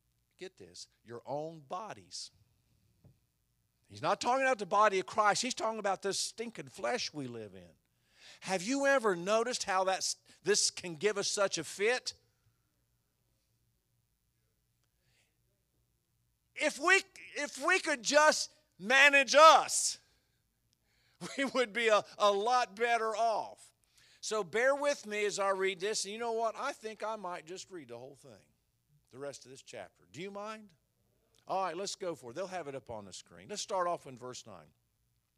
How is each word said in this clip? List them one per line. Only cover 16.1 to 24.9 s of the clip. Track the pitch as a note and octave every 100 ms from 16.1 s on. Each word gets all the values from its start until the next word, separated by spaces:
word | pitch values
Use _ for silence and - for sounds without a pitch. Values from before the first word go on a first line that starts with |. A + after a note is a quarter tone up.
| _ _ _ _
If | - C#4+ B3
we, | D#4+ F#4+ - - F3+ A#3
if | C#4+ -
we | D4+ F#4
could | D#4+ C#4
just | F#3 C#4+ D4+ - - - _ _
manage | F#3+ C4+ C#4+ C#4 B3
us, | C4 D#4+ B3+ C#3+ - - - _ _ _ _ _ _ _ _ _ _ _ _
<laughs> | F3 -
we | C4+
would | C4 A#3+
be | G3 A3
a, | G#3 - -
a | G#3
lot | G3+ A3 B3 A#3 G3
better | A#3 A#3 A3 G#3
off. | A#3 G3+ A2 G2+ - _ _ _ _ _
So | - A3
bear | F3+ G#3 C4
with | C#4+ C#4+